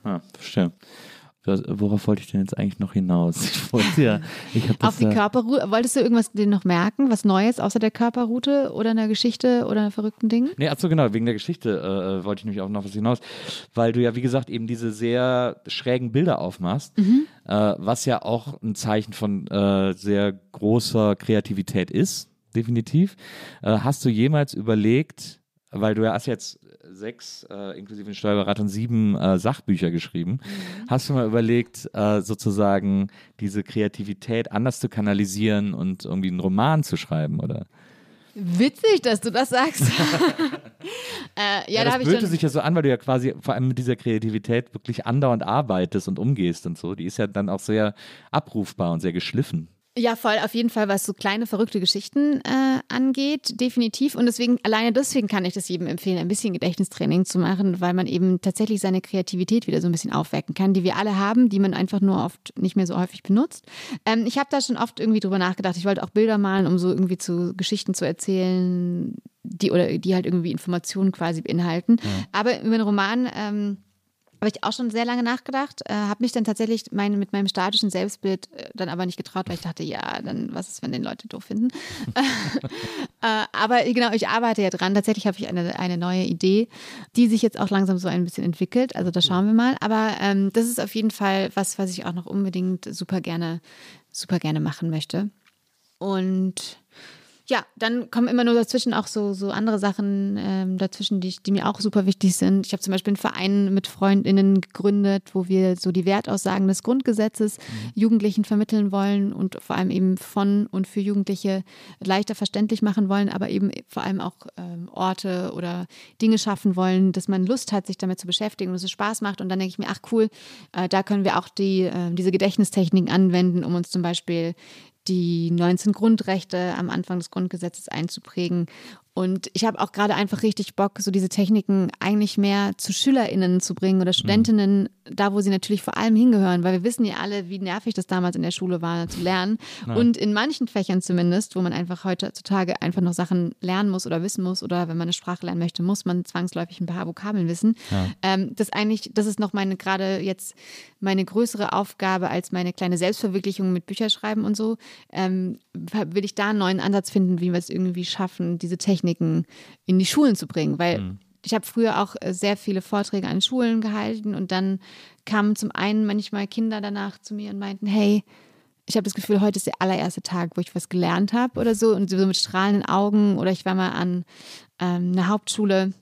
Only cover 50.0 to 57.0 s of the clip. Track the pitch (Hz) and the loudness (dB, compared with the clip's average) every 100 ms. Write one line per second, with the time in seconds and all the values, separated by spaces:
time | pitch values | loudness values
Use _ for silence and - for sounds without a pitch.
50 | 233 226 240 214 214 233 233 226 208 196 | -2 0 0 0 0 0 0 0 0 0
51 | - 190 202 208 233 202 220 202 185 202 | -2 -4 -2 -2 -2 -2 0 0 0 -2
52 | - 277 294 269 - 262 269 262 - 247 | -2 2 2 2 0 2 2 0 -2 0
53 | 262 262 277 294 - 214 247 247 226 - | 0 2 0 -2 -4 -2 -2 2 0 0
54 | 269 - 240 233 240 247 208 220 233 226 | -2 2 0 2 2 2 2 2 2 2
55 | 277 269 208 202 180 196 - 175 170 160 | 2 0 0 0 -2 -4 -4 -4 -4 -4
56 | 196 180 170 202 220 170 - 175 190 - | -2 0 0 -2 -2 -2 -2 0 -2 -2